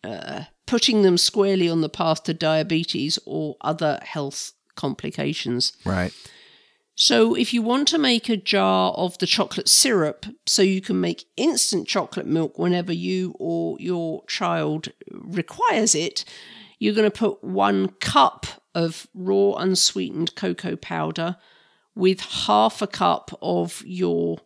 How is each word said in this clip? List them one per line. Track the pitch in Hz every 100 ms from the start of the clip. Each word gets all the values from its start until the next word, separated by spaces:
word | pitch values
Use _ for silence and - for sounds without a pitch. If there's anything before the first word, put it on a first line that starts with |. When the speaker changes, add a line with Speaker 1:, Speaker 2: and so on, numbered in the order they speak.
Speaker 1:
uh, | 98 107 - 143 156 _ -
putting | 240 - 220
them | 190 175
squarely | - - 196 190 170
on | 165
the | 156
path | - 165 160
to | -
diabetes | 165 156 156 156 160 170 - 139 -
or | - 156 151 -
other | - 156 160 143
health | - 156 139 - - _ _ -
complications. | 147 - 151 - 143 - - 120 127 -
Speaker 2:
Right. | - 92 92 - - - - - _ _ _
Speaker 1:
So | - - 233 226
if | - 240
you | 240
want | 226 254 294
to | 330
make | 269 233 -
a | 220
jar | - 202 190 190 185
of | - 180 -
the | 180
chocolate | - 196 - -
syrup | - 269 214 151 - - 240 -
so | -
you | 196 190
can | 190 185
make | 175 170 - -
instant | 302 262 - 190 -
chocolate | 202 165 - -
milk | 160 160 -
whenever | 175 180 180
you | 170 180 185 185 -
or | 165 170 165 -
your | 175 175 165 156 -
child | - 180 170 151 151 - - -
requires | - - 180 - - 453 330 220
it, | 156 175 - - - - - - _
you're | 214
gonna | 208 214
put | 208 220 -
one | - 190 196 196 190 -
cup | - - - - - - _
of | - 165 165 -
raw | - 185 196 202
unsweetened | - 190 185 - 196 185 - 165 -
cocoa | 190 175 180 170
powder | - 165 160 165 170 180 _ _ _ _ _
with | - 185 190
half | - - - 208 220 -
a | 202
cup | - 175 170 - -
of | 180 175 170 - -
your | 180 180 - 170 165